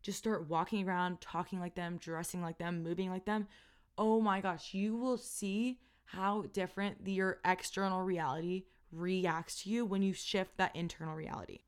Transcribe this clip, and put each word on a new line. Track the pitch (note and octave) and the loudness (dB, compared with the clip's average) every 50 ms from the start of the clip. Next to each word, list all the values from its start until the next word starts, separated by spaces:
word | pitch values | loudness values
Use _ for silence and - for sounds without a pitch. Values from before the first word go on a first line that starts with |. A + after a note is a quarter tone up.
Just | - - G3 - | -6 -6 -6 -2
start | - A3+ G#3+ D#3+ E3 D3 | 0 0 0 0 0 0
walking | E3 D#3+ F3+ - A3 G3+ F#3+ F#3+ | 0 0 2 2 0 0 2 2
around, | F3+ F3+ F3+ F3+ F3+ E3+ | 2 2 2 0 0 -4
talking | - - - E3 F3 - G3 F#3 | -8 -4 -4 -4 -2 -2 -4 -4
like | F3 F3 - | -4 -4 -4
them, | F3+ F3 E3+ F3 E3 | -4 -4 -4 -4 -6
dressing | - E3 E3 D#3+ E3+ - - F3+ | -4 -4 -4 -4 -4 -4 -4 -4
like | F3 E3 E3 - | -4 -4 -4 -4
them, | E3+ E3+ F3 E3+ | -4 -2 -2 -2
moving | E3 E3 E3+ F3 F#3+ F#3 | -2 -2 0 0 0 -2
like | F#3 F#3 F#3 | -2 -2 0
them. | G#3 G#3+ A3 G3+ G3+ - - - - - - _ _ _ | 0 0 0 -2 -4 -10 -20 -20 -20 -20 -20 _ _ _
Oh | - G#3+ A3 A3 A3+ | 2 4 6 6 6
my | A3 G#3 F#3+ G3 | 6 4 4 4
gosh, | F#3+ F#3+ E3+ D#3 - - - | 2 0 -2 -2 -8 -6 -2
you | F#3+ G3+ G#3+ A3 | 0 0 0 0
will | A#3 B3 C4 B3 - | 0 2 2 0 0
see | - - - - G3+ G3 F#3+ G#3+ A#3 B3+ B3+ - - _ _ _ _ | -2 -8 -8 -4 -2 0 0 2 0 0 -2 -4 -14 _ _ _ _
how | - - F#3 F#3+ G3 G#3 G#3+ F#3+ G3 | -12 -6 0 0 2 2 2 -2 -2
different | - G3+ F3+ F3+ - - G3 G3+ G3+ - - | -2 -2 -2 -2 -2 -2 -2 -2 -2 -4 -4
the, | F#3+ | 0
your | F#3+ F#3+ F#3+ F#3 F3+ - - | 2 2 2 2 0 2 4
external | F#3 F#3 F#3 - - - G3 G3 F#3+ F#3 F#3 | 2 2 2 0 -6 -2 0 0 2 2 2
reality | F#3 F#3+ F#3 E3+ D#3 C#3 C3+ D#3+ E3 F3 F3+ F#3+ F#3 _ _ _ _ _ | 2 2 2 2 2 0 0 0 -2 -2 -2 -2 -4 _ _ _ _ _
reacts | D#3+ E3 F3 F3+ F#3 F#3 F3+ F3 D#3+ E3 E3 - - - | -8 -4 0 0 2 2 2 2 0 0 -4 -6 -10 -8
to | - F#3+ | -2 0
you | A3 A#3+ A#3+ | 0 0 2
when | F#3+ G3 G3 | 2 2 4
you | G3 G3 | 4 4
shift | F#3 - - - - G3 F#3+ - - | 2 0 -4 0 0 0 0 0 0
that | - F#3 - - | 0 0 2 2
internal | E3 E3+ E3 - - D#3+ D#3+ D#3 | -2 -4 -4 -4 -6 -8 -8 -6
reality. | D#3+ D#3 - - - F2 - - - _ | -6 -8 -8 -8 -8 -8 -12 -14 -16 _